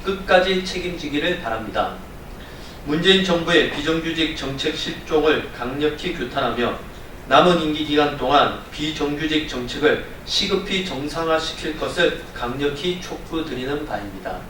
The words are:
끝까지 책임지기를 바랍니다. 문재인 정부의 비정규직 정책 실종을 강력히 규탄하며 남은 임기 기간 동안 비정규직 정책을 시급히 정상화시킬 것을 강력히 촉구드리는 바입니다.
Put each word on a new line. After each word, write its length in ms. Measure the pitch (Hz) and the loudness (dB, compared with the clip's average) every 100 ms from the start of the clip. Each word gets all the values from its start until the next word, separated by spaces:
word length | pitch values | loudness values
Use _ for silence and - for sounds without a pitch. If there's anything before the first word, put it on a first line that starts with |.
끝까지 600 | 185 190 - 185 190 185 | -4 -4 4 6 6 0
책임지기를 760 | 185 185 170 175 147 143 170 175 | 0 -4 -4 -4 -4 -2 0 -2
바랍니다. 540 | 117 110 104 110 95 92 - - - - - - - - 139 | -2 -4 -4 -2 -2 -4 -12 -14 -14 -14 -14 -14 -14 -12 -2
문재인 380 | 151 185 190 | 2 6 6
정부의 480 | 185 170 165 175 - | 6 2 6 4 4
비정규직 640 | - 147 165 160 160 156 - | 0 0 0 0 0 0 -2
정책 380 | 135 139 151 147 | -6 -2 -2 -2
실종을 760 | - 165 - 156 151 131 - - | -6 -6 0 4 4 4 0 -6
강력히 560 | 120 139 151 - 180 | -6 0 0 0 -4
규탄하며 800 | 165 - 139 127 117 120 - - - - - - | -4 -4 0 0 0 0 -2 -8 -14 -14 -14 4
남은 300 | 135 180 170 | 6 8 6
임기 240 | 156 151 147 | 2 0 2
기간 320 | 147 147 - | 4 4 2
동안 420 | 131 143 - - - | 4 4 4 0 -10
비정규직 760 | - 151 151 147 147 156 156 - | -6 -4 -2 -2 0 0 0 0
정책을 580 | 131 123 - 147 - - - - | -6 -6 2 4 4 -2 -12 -4
시급히 580 | - 196 196 - 190 | -2 2 0 0 -2
정상화시킬 920 | 185 131 147 160 165 160 160 - 160 151 | -2 -4 -4 -2 0 0 0 -6 -6 -4
것을 420 | - - 170 - - | -4 2 2 2 -10
강력히 680 | - 120 135 143 143 180 180 | -6 -4 0 -2 0 -2 -4
촉구드리는 840 | - 156 - 160 - 123 131 147 151 | -6 -10 -6 -4 -4 -4 -4 -4 -4
바입니다. 540 | 104 101 95 92 95 - | -6 -6 -8 -8 -8 -10